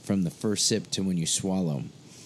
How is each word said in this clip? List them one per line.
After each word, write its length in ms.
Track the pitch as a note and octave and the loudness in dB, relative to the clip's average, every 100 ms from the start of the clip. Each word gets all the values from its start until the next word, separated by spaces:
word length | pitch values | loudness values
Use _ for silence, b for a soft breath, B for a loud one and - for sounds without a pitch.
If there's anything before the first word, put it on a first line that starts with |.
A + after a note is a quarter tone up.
From 200 | - G2+ | 0 2
the 80 | F2 | 2
first 360 | - A2 G#2 - | 0 0 2 2
sip 240 | A2 F2+ | 2 0
to 100 | - | -2
when 160 | F#2+ F2+ | 0 0
you 80 | D#2+ | 0
swallow. 580 | - G2 F#2 F2 C#2+ - - B B | 0 0 0 0 -2 -4 -10 B B